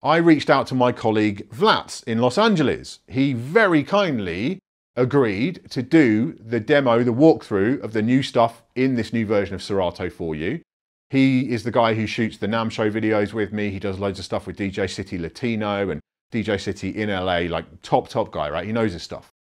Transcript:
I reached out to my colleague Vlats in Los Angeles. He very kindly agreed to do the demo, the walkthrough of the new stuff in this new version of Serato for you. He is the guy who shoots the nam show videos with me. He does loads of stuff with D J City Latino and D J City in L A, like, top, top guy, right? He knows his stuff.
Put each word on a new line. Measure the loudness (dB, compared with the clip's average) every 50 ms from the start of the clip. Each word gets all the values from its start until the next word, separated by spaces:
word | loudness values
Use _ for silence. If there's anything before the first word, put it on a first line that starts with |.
I | 2 2 2
reached | 4 6 6 6 6 6 4
out | 4 4 4 0
to | 0
my | 2 2 2 0
colleague | 0 0 0 2 2 2 0 0 -4 -10 _
Vlats | -6 0 2 2 2 2 0 -8 -14 -14 -8
in | -4 -2 2
Los | 2 2 2 2
Angeles. | 2 2 2 2 2 0 0 -2 -6 -14 -18 -20 _
He | _ -2 0 0 0 0
very | -4 -6 0 2 2 4 4 4 2 2
kindly | 2 0 0 0 0 -2 -4 -4 -4 -4 -4 -4 -4 -6 -6 _ _ _ _ _ _ _
agreed | -2 -2 2 4 2 2 2 2 0 -2 -2 -4 -6 -14 -10
to | -6 -6 -4
do | 4 6 6 6 6 6 4 2 -2 -4 -10
the | -10 -4 -4 -4
demo, | 0 2 2 4 4 4 2 4 4
the | 2
walkthrough | 2 6 6 6 6 4 0 -4 0 0 2 2 0 -2
of | -4 -6
the | -4 -2
new | 0 2 2 2 0
stuff | 0 2 2 2 2 2 -6 _ _ _
in | 0 0 0 0
this | -2 -4 -2
new | -2 -4 -2
version | 0 0 0 0 -2 -6
of | -10
Serato | -8 -4 -2 -2 -2 -2 -2 -4 -8 -8
for | -8 -8 -8 -6 -6
you. | -4 -4 -4 -6 -6 -10 _ _ _ _ _ _ _ _ _
He | 2 4 4 4 4 2 0 0
is | -4 -4 -4
the | 0
guy | 2 2 4 4 2
who | 0 -2 -4
shoots | -2 -2 -4 -4 -4 -6
the | -4 -4
nam | -2 -2 -2 -4
show | -2 -2 -2 -2
videos | 0 0 0 0 0 0 0 -2 -2
with | -4 -4 -4
me. | -4 -6 -4 -4
He | -6 -6
does | -6 -6 -6 -4
loads | -4 -6 -6 -6
of | -10
stuff | -8 -8 -8 -8 -8
with | -10
D | -6 -6 -6
J | -2 -2 -4 -4
City | -4 -8 -10 -10 -8 -8
Latino | -8 -8 -10 -6 -6 -4 -4 -2 -2 -2 -2 -2 -2 -2
and | -4 -6 -10 _ _ _ _ _
D | -6 -4 -2
J | -2 -2 -2
City | -2 -6 -8 -6 -8 -8
in | -6 -4 -4 -4
L | -4 -4 -2 0
A, | 0 0 0 -2
like, | -4 -6 -8 -10 -18 -20
top, | _ -2 -2 -2 -2 -2
top | -4 -4 -4 -4
guy, | -4 -6 -6 -4
right? | -4 -6 -6
He | -4
knows | -2 -2 -2 -2 -2
his | -6 -12
stuff. | -12 -14 -14 -16 _ _ _